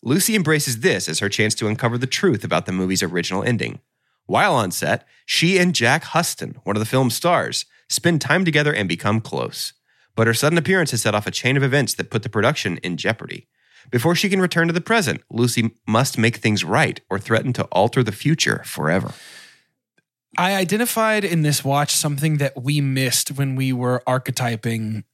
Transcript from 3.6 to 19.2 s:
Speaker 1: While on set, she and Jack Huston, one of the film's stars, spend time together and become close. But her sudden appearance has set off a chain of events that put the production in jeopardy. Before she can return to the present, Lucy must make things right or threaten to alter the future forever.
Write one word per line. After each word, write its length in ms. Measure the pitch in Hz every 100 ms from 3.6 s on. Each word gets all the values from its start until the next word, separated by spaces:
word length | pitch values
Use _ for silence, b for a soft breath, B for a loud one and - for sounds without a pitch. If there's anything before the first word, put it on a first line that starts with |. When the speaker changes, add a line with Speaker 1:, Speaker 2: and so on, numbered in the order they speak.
| 58 - _ _ _ _ -
Speaker 1:
While 300 | 101 196 143
on 160 | 98
set, 340 | - 76 107 b b b
she 340 | - 165 190
and 160 | 180 156
Jack 300 | 120 147 -
Huston, 520 | 160 175 - - -
one 120 | - 104
of 40 |
the 60 | 110
film's 280 | 131 131 120
stars, 500 | 170 165 71 - - b b
spend 300 | - 170 165
time 240 | - 170 185
together 280 | 147 147
and 160 | 104 95
become 320 | 85 104 110
close. 520 | 110 69 60 - - _ _ _ _ -
But 100 | 113
her 60 |
sudden 240 | 113 143 170
appearance 320 | 151 190 156
has 100 | 117
set 120 | 110
off 140 | 104 101
a 40 |
chain 240 | - 123 123
of 40 |
events 320 | 135 139 131 -
that 140 | 95
put 140 | 117
the 60 | 107
production 480 | 110 110 156 101 82
in 200 | 92 82
jeopardy. 500 | 95 113 - - _ b b b b
Before 240 | 123 135 175
she 120 | 202
can 140 | 190
return 240 | 180 170 165
to 60 |
the 80 | 170
present, 400 | - 226 156 76 _
Lucy 420 | 113 123 123 113 _ -
must 300 | 110 135 -
make 200 | 110 113
things 260 | 113 104
right 360 | 80 117 127 - _
or 80 | 101
threaten 340 | - 113 -
to 100 | 117 -
alter 360 | 87 110 -
the 100 | 110
future 520 | 98 143 160 - - -
forever. 480 | - 78 92 - -